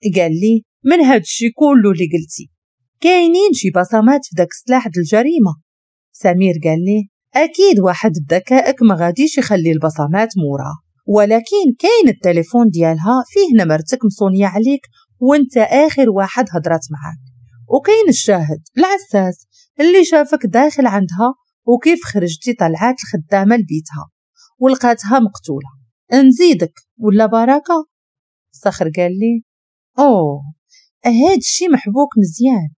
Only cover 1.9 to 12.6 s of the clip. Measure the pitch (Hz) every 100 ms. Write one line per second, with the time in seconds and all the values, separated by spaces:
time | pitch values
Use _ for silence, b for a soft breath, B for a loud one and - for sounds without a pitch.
1.9 | 175 170 165 160 - - _ _ _ _
2.9 | _ 330 359 339 349 403 269 190 180 180
3.9 | 220 220 285 269 165 170 - - 254 233
4.9 | 170 160 208 254 330 196 156 _ _ _
5.9 | _ _ - 196 175 190 165 160 160 180
6.9 | 208 202 _ _ 262 320 320 392 254 185
7.9 | 175 220 165 139 175 - 254 254 269 226
8.9 | 180 175 175 302 - 240 202 165 160 160
9.9 | 156 147 180 220 196 151 139 139 156 _
10.9 | _ - 208 208 226 226 403 349 247 359
11.9 | 466 320 185 185 170 165 240